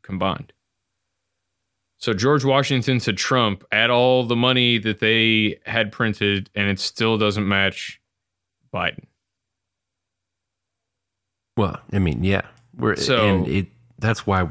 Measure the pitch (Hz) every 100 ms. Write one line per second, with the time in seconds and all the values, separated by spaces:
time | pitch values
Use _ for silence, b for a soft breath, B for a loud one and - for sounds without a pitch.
0 | - 95 92 82 - _ _ _ _ _
1 | _ _ _ _ _ _ _ _ _ _
2 | - 101 127 147 135 135 131 135 127 127
3 | 120 98 - 131 113 95 - 104 117 123
4 | 127 127 117 117 123 127 123 117 110 104
5 | 110 113 113 110 107 - - 117 107 -
6 | 113 101 104 101 95 104 101 95 - -
7 | 113 110 104 104 101 98 98 - - -
8 | _ _ _ _ _ _ _ 87 87 -
9 | - _ _ _ _ _ _ _ _ _
10 | _ _ _ _ _ _ _ _ _ _
11 | _ _ _ _ _ - 95 - - 98
12 | 90 62 95 98 - - _ - 110 -
13 | - 120 107 95 73 85 90 _ _ -
14 | 110 113 - 92 180